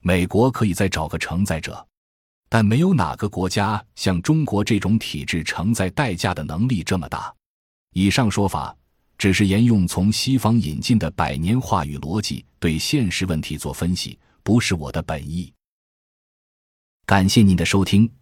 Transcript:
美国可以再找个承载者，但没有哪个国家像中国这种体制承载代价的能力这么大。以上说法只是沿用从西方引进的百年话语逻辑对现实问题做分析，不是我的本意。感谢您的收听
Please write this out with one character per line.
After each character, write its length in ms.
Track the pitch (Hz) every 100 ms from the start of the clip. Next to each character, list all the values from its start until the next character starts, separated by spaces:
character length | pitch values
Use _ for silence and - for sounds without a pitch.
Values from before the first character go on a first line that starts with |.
美 260 | 87 90 90
国 240 | - 127
可 140 | - 110
以 80 |
再 140 | 85 98
找 200 | - 80
个 100 | -
承 260 | - -
载 160 | 196 80
者， 260 | - - - _ _ _ _ _ _
但 140 | 113
没 160 | 104 120
有 140 | 180
哪 220 | 165 82 -
个 120 | 104
国 220 | 92 92
家 340 | - 101 104 - -
像 260 | - 90
中 240 | 90 156 143
国 180 | 101
这 160 | 104 104
种 180 | 92 110
体 280 | - 73 67
制 180 | 85
承 300 | 78 - 90
载 160 | 117 95
代 240 | - 135
价 200 | 87 98
的 100 | 90
能 240 | 76 78 123
力 160 | 110
这 140 | 78 92
么 120 | 69
大。 240 | - - - _ _ _ _ _
以 160 | 87 98
上 200 | 92 117
说 160 | 98 101
法 280 | 78 65 - _ _ _ _
只 140 | 98
是 140 | 92 101
沿 180 | 98
用 240 | 120 110 87
从 240 | - 101
西 260 | 107 - 131
方 220 | 107 117
引 200 | 85 76
进 180 | - 117
的 140 | 82
百 240 | - 80 65
年 240 | 85 123
话 260 | - 98 73
语 120 | 71
逻 200 | 69 101
辑 220 | 104 67 - _
对 180 | 87 80
现 340 | - 151 107
实 140 | - 92
问 120 | 80
题 180 | 71 76
做 140 | 73
分 240 | 65 87 90
析， 220 | - - _ _
不 180 | - 117
是 140 | -
我 180 | 87 71
的 100 | 82
本 200 | 82 80
意。 300 | 71 85 73 _ _ _ _ _ _ _ _ _ _ _ _ _ _ _ -
感 240 | 98 95
谢 140 | -
您 120 | 101 87
的 80 |
收 220 | 85 101 92
听 240 | 101 113 -